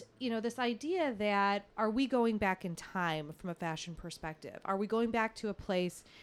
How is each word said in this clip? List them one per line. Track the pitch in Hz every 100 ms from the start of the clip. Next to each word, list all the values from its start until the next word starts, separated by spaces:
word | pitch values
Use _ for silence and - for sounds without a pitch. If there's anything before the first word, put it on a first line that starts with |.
| - -
you | 247
know, | 226
this | 233 233
idea | 240 233 294 370 302 208
that, | 208 202 202 202 - -
are | 220
we | 220 269
going | 254 233 214
back | 202 185
in | 185 165
time | - 190 170 156 151 156
from | 185
a | 170
fashion | 170 160 175
perspective? | 160 170 - 160 156 131 -
Are | - 196
we | 208
going | 226 233
back | 214 220 -
to | 214
a |
place | 196 - 185 180 - - -